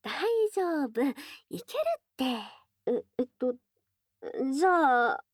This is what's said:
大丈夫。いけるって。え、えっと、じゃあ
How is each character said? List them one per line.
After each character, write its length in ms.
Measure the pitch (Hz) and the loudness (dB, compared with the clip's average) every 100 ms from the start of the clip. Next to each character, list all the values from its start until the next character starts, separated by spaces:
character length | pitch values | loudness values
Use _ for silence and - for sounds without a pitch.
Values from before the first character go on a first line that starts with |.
大 80 | 311 - 427 453 427 | -8 -4 0 2 2
丈 300 | 403 359 311 | 0 0 0
夫。 180 | 262 226 277 - - - _ | -2 0 0 -2 -14 -20 _
い 120 | - | -12
け 160 | - 523 | -6 -4
る 60 | 622 659 | -2 -4
っ 20 | _ - | _ -4
て。 80 | 254 233 208 - _ _ - | -4 -4 -8 -20 _ _ -4
え、 180 | 240 - - | -4 -4 -6
え 40 | |
っ 40 | 254 _ | -6 _
と、 160 | 254 247 _ _ _ _ _ _ - - 269 | -4 -4 _ _ _ _ _ _ -10 -4 -4
じ 140 | 269 370 | 2 4
ゃ 440 | 349 285 247 240 | 6 6 4 2
あ 100 | - _ | 0 _